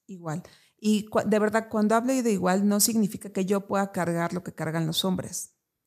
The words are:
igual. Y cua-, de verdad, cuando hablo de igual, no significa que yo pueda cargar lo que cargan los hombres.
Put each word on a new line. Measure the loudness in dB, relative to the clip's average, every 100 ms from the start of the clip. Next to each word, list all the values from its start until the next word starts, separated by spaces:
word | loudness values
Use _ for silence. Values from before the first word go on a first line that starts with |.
| -20
igual. | -12 -8 -8 -10 -20 _ _
Y | 0 0 2
cua-, | 0 2
de | 2
verdad, | 2 0 -2
cuando | 0 2 2
hablo | 2
de | 2 2
igual, | 2 2 2 4
no | 4
significa | 2 2 0 -2 -8
que | -4 0
yo | -2 0
pueda | -2 -2
cargar | -2 -2 0 -2
lo | -4
que | -8 -8
cargan | -4 -2 -2
los | 0 0
hombres. | -2 -4 -8 -12 _ _ _